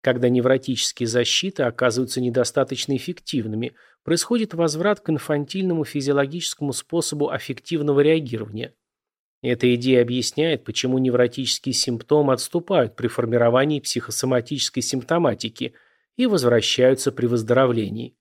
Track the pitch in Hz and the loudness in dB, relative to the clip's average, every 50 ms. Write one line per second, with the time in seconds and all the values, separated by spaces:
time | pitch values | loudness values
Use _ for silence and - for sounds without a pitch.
0 | _ 135 123 123 123 123 123 127 120 131 131 135 131 - 131 113 - - - - | _ 0 0 2 2 2 2 4 4 4 2 2 0 -4 -4 -4 -4 -6 -4 -4
1 | 123 113 113 123 120 120 - - - 196 190 - 143 120 117 - 127 123 110 123 | -4 -2 0 0 0 2 0 -2 -2 -4 -4 -2 -2 -2 0 0 0 0 2 0
2 | 131 127 - 127 127 123 117 131 120 120 - 147 135 - 139 123 - - 139 127 | -2 -2 -2 -2 -2 0 0 0 0 0 2 0 0 0 -2 -8 -4 -4 -4 -4
3 | - - 180 - _ - - 135 107 110 107 110 117 127 _ _ _ _ _ _ | -4 -6 -10 -10 _ -6 -4 -4 -4 -4 -4 -6 -6 -6 _ _ _ _ _ _
4 | _ - 165 175 - - 240 240 220 208 - 165 170 165 147 156 175 208 208 - | _ -2 -2 -2 0 0 0 -2 0 -2 -2 0 0 0 0 0 0 0 -2 -2
5 | _ - 160 139 - - 156 147 147 139 - 190 190 185 175 160 151 - - 147 | _ -4 -4 -4 -2 -2 -2 -2 -2 -4 -4 -4 -2 0 0 0 -2 -2 -4 -4
6 | 135 139 143 143 139 135 - 175 160 - - _ 147 143 127 - - _ - 170 | 0 2 2 2 2 0 -2 -8 -8 -8 -8 _ -6 -6 -6 -6 -8 _ -4 -2
7 | 160 - - 147 143 143 - 131 - - 135 - _ - 170 156 147 147 139 139 | -2 -2 -2 -2 -2 -2 -2 -6 -6 -8 -10 -10 _ -6 -4 -2 0 2 4 4
8 | 143 151 160 160 151 120 117 110 110 104 104 110 123 - _ _ _ _ _ _ | 6 4 4 2 0 -4 -6 -8 -8 -8 -10 -10 -10 -12 _ _ _ _ _ _
9 | _ _ _ _ _ _ _ _ - 123 123 120 - 123 123 120 120 131 131 123 | _ _ _ _ _ _ _ _ -2 -2 0 2 4 2 4 4 4 4 6 6
10 | 123 120 123 127 117 - - - 151 170 156 120 - - 110 - - 127 127 131 | 6 4 2 -4 -4 -4 -2 -2 0 0 0 -2 -4 -8 -6 -4 -2 0 0 2
11 | 131 127 120 120 123 120 - - 135 120 - - - 139 127 - - - 120 117 | 2 2 4 4 2 2 0 -4 -4 -4 -4 -4 -4 -4 -2 -2 -2 -2 -4 -6
12 | - _ 151 151 147 139 131 123 - - - 175 170 - 196 170 123 110 - - | -2 _ 2 2 4 2 0 0 -2 -4 -4 -4 -2 0 2 2 2 2 -2 -4
13 | - 117 - - 120 113 117 120 120 117 117 127 135 151 151 143 - - - 120 | -4 -4 -2 -2 -2 0 2 4 4 4 4 4 2 2 0 -4 -4 -4 -6 -6
14 | - - 107 - - 135 131 123 113 - 151 135 - - _ 131 120 - - 131 | -6 -6 -6 -4 -2 0 0 0 -2 -2 -6 -6 -6 -4 _ -4 -4 -4 -4 -6
15 | 120 - 160 175 170 139 107 - - 113 117 - - 120 _ _ _ _ _ _ | -2 0 0 2 2 0 0 -2 -6 -10 -8 -8 -10 -10 _ _ _ _ _ _
16 | _ _ _ - 247 254 208 170 127 120 120 117 104 - - - 123 127 135 127 | _ _ _ -2 0 2 2 2 4 4 4 4 2 2 0 4 4 4 4 4
17 | - 143 - - 120 120 120 120 110 110 123 127 135 127 120 113 107 95 104 110 | 0 -4 -2 0 -2 0 0 0 0 2 4 4 4 4 2 0 -2 -4 -6 -8
18 | 120 123 _ _ | -10 -12 _ _